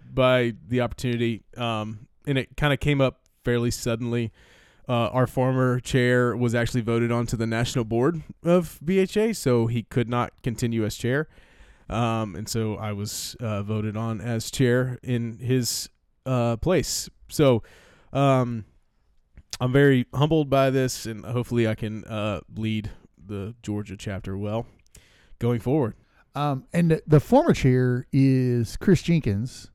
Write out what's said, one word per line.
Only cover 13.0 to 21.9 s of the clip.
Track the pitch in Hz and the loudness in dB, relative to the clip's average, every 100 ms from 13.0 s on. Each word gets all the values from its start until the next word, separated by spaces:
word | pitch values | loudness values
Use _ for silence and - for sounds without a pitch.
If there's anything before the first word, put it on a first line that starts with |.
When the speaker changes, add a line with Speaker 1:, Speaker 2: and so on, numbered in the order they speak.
| 101 - - - | -8 -8 -10 -8
Speaker 1:
uh, | 113 101 | -6 -6
voted | 101 107 107 107 | -4 -4 -4 -4
on | 113 110 | -6 -6
as | 120 113 - | -4 -6 -4
chair | - 123 123 127 123 | 0 2 2 0 -6
in | 127 120 117 110 | -4 -4 -4 -6
his, | 123 127 117 - - _ _ _ 131 | -2 0 0 -6 -10 _ _ _ -4
uh, | 127 117 117 | 0 0 0
place. | 165 170 - - - - - | 0 0 0 -6 -8 -16 -8
So, | - 139 117 - - - _ _ | 2 4 4 0 -16 -20 _ _
um, | 135 139 131 123 117 101 _ _ _ _ _ _ - _ - | 0 2 2 0 -6 -10 _ _ _ _ _ _ -20 _ -4
I'm | 127 | 2
very | 139 143 131 120 | 4 6 6 2
humbled | 127 156 160 143 | 0 2 2 2
by | 135 135 | 2 4
this, | 131 131 - 113 | 2 0 -4 -8
and | 107 107 | -10 -6
hopefully | 120 117 120 110 | -6 -2 0 0
I | 107 | 0
can, | 107 | -6